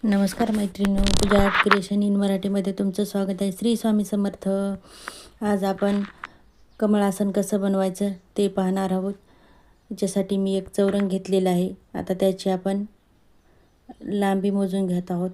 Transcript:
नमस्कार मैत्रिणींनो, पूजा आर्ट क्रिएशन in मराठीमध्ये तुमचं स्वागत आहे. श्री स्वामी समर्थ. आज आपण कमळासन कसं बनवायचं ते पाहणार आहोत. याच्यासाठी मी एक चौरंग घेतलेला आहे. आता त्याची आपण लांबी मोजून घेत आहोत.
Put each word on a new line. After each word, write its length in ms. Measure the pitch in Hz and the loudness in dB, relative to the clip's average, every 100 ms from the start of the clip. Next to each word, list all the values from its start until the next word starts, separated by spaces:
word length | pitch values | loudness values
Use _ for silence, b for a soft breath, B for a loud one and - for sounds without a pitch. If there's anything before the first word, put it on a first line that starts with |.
नमस्कार 480 | 220 202 196 - 233 | 2 2 2 0 -2
मैत्रिणींनो, 520 | 214 202 - 196 196 | 0 -2 0 0 4
पूजा 460 | 202 202 208 202 196 | 4 6 6 6 4
आर्ट 200 | - 208 | 2 2
क्रिएशन 320 | 202 180 202 | 2 2 0
in 160 | 202 202 | 2 2
मराठीमध्ये 560 | 202 196 196 196 190 | 2 0 0 -2 -2
तुमचं 320 | 190 196 185 | -2 -2 -2
स्वागत 320 | 202 196 196 185 | -2 -2 -2 -2
आहे. 120 | 202 | -4
श्री 240 | 185 226 233 | -2 0 0
स्वामी 280 | 226 214 | 2 0
समर्थ. 440 | 202 208 202 190 - 196 196 190 B B B B B B | 0 -2 -2 -4 -2 -2 -2 -6 B B B B B B
आज 200 | 208 202 | -2 0
आपण 380 | 196 190 202 202 202 B B B B _ - _ | 0 0 0 0 -4 B B B B _ -20 _
कमळासन 500 | 214 208 202 190 202 | 2 2 2 0 -2
कसं 300 | 190 190 202 | 0 0 -2
बनवायचं 520 | 196 190 190 185 202 190 _ - | 0 0 -2 -2 -4 -6 _ -2
ते 120 | 202 | -2
पाहणार 440 | 190 185 190 190 | 0 0 0 0
आहोत. 220 | 185 190 202 b b b b b b _ | -2 -4 -8 b b b b b b _
याच्यासाठी 460 | 202 196 196 190 196 | -6 -2 -2 -2 0
मी 180 | 196 | 0
एक 140 | 190 190 | -2 -2
चौरंग 400 | - 196 202 196 | 0 2 2 0
घेतलेला 420 | 190 190 190 185 | -2 0 2 2
आहे. 240 | 180 185 190 _ | 2 0 -6 _
आता 200 | - 175 | -10 -6
त्याची 360 | 185 190 185 196 | 0 2 2 -2
आपण 340 | 185 185 196 208 _ _ _ _ _ b b b b _ - | -2 -2 -4 -6 _ _ _ _ _ b b b b _ -16
लांबी 480 | - 202 196 196 196 | -6 -2 0 0 0
मोजून 360 | 196 196 190 190 | 0 0 -2 0
घेत 240 | 180 180 | -2 -2
आहोत. 200 | 175 185 | -4 -4